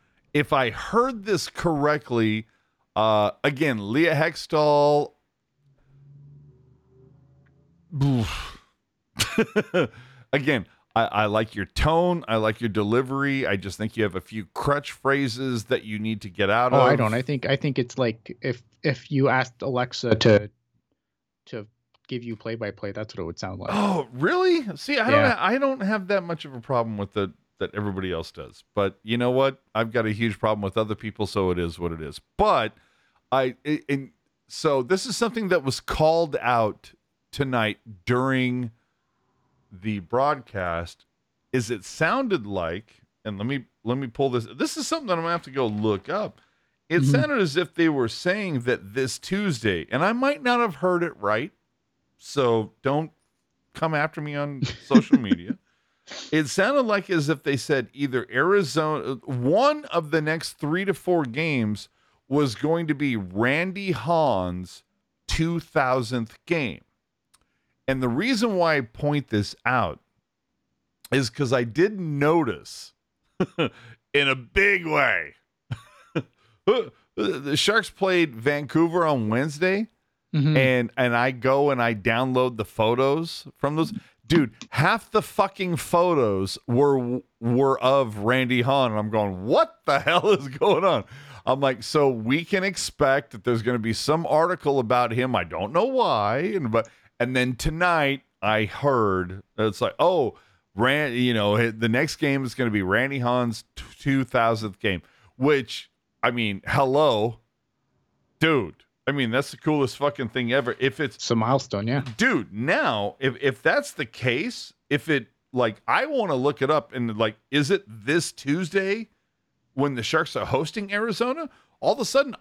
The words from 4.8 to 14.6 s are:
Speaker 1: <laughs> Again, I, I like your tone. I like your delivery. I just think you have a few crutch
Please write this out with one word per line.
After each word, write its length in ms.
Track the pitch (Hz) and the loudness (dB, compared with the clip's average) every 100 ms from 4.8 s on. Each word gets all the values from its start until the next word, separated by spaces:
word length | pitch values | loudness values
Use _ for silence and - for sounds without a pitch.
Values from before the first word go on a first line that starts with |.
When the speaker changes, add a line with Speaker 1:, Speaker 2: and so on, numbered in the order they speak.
| 147 147 143 _ _ _ _ _ _ _ _ 139 139 143 143 143 - - _ _ _ 392 392 _ _ _ _ _ _ _ _ | 4 2 0 _ _ _ _ _ _ _ _ -20 -20 -20 -20 -20 -20 -20 _ _ _ _ -20 _ _ _ _ _ _ _ _
Speaker 1:
<laughs> 2000 | 143 139 127 107 - - - _ _ _ _ _ - - - 214 208 - 180 127 - - - _ | 0 2 2 0 -4 -10 -16 _ _ _ _ _ -6 -4 -2 0 -2 0 0 0 -4 -20 -20 _
Again, 320 | 147 139 127 - _ _ 117 | -2 0 -2 -2 _ _ 0
I, 100 | 113 | 0
I 200 | 104 107 | 2 0
like 300 | 107 113 104 | 0 -2 -6
your 100 | 92 | -8
tone. 580 | - 151 165 180 175 - | -2 2 2 2 0 -2
I 100 | 113 | 0
like 240 | 110 110 | 0 -2
your 80 | 117 | -2
delivery. 760 | 104 104 120 131 135 139 135 113 | 0 2 2 0 -2 -2 0 0
I 100 | 101 | -2
just 200 | 95 - | -4 -6
think 200 | 110 113 | -6 -2
you 60 | |
have 120 | 104 90 | -2 -2
a 60 | |
few 240 | - 110 92 | -10 -12 -10
crutch 380 | - | -6